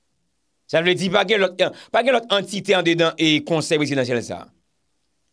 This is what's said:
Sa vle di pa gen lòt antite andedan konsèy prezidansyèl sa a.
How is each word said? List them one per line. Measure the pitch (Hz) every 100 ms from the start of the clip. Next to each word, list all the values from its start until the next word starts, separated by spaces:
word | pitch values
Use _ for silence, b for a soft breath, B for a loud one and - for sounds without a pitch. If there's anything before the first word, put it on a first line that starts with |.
| _ _ _ _ _ _ -
Sa | 156
vle | 170 180
di | 185
pa | 202 190
gen | 214
lòt | 185 - 170 - - 220 240 240 240
antite | 196 190 202 196 190
andedan | 170 165 165 160 160 151
konsèy | 147 160 147 156
prezidansyèl | 139 139 123 123
sa | 95 85 -
a. | _ _ _ _ _ _ _ _